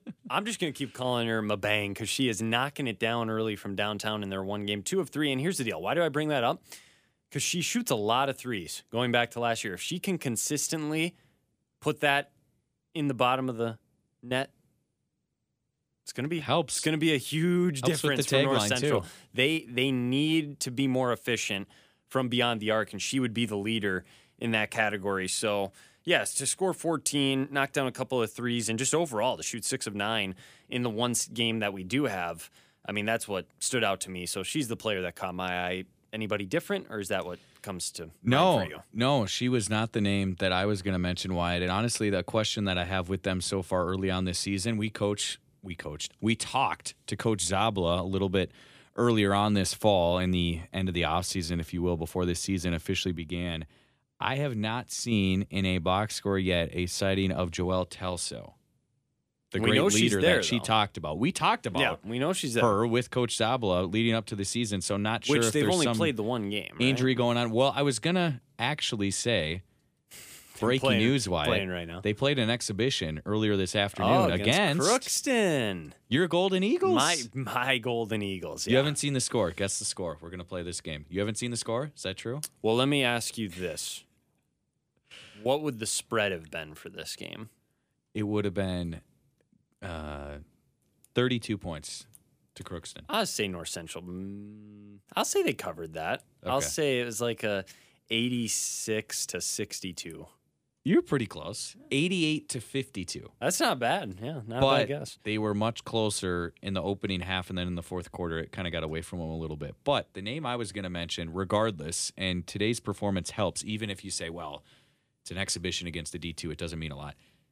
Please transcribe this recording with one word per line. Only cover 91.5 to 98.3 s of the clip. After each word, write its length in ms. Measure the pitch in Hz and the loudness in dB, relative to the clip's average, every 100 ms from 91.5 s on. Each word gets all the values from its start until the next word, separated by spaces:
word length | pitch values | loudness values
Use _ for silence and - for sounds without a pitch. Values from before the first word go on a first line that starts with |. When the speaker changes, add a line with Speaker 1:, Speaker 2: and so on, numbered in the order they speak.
| 104 | -4
Speaker 2:
points 480 | 95 78 - - - - _ _ _ - | -6 -10 -10 -14 -16 -20 _ _ _ -18
to 80 | |
Crookston. 380 | - 87 - - - | -12 -12 -12 -14 -4
Speaker 1:
I'll 160 | 214 214 | -2 0
say 220 | - 104 | -2 -4
North 180 | 90 85 | -4 -8
Central. 360 | 92 82 - | -10 -10 -10
Mm, 960 | 90 90 98 101 104 107 104 104 104 101 _ - | -10 -8 -8 -10 -14 -18 -18 -20 -20 -20 _ -2
I'll 100 | 269 | 0
say 180 | 403 | 2
they 100 | 339 | 0
covered 400 | - - 80 80 | 0 -6 -8 -8
that. 300 | - 80 123 - _ - | -6 -4 -4 -8 _ -2
I'll 120 | 131 | 0
Speaker 2:
Okay. 80 | 139 | 0
Speaker 1:
say 320 | - 147 127 | 0 2 2
it 40 | 120 | 0
was 140 | 107 | -2
like 240 | 120 113 | -2 -2
a 220 | 113 101 95 - _ _ _ | 0 -2 -4 -12 _ _ _
eighty-six 1160 | 113 123 | 0 0